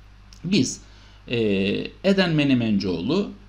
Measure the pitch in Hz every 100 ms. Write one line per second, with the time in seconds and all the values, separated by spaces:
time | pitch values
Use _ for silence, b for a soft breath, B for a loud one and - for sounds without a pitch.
0 | - - - - 165 190 127 - B B
1 | B B - 120 110 98 98 101 - -
2 | 190 196 180 160 143 127 113 101 98 82
3 | 98 180 - -